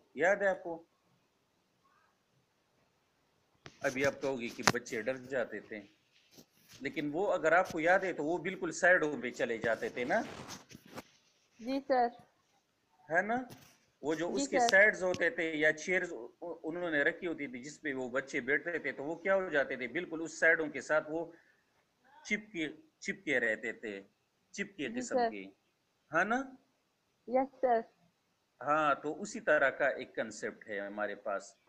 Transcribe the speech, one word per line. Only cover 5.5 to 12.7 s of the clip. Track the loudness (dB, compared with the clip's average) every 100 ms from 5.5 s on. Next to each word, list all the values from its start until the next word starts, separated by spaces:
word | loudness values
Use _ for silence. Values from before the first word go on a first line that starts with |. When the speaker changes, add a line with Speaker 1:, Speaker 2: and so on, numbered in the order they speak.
| -4
Speaker 1:
थे, | -10 -14 -14 _ _ _ _ -20 -20 _ -20 -10
लेकिन | -8 -4 -4
वो | 0 0
अगर | 2 6
आपको | 6 4 2
याद | 4 4 4
है |
तो | -2
वो | -2 -2
बिल्कुल | -2 -4 -4
साइडों | 2 6 6 4 0
पे | -4
चले | -2 -2 0
जाते | 0 0 -2
थे | -4 0
ना? | 0 0 -10 -14 -16 -16 -20 -16 -16 -16 _ _ _ _ -12
Speaker 2:
जी | -4 -4
सर। | 2 4 4 0 -20 _ _ _ _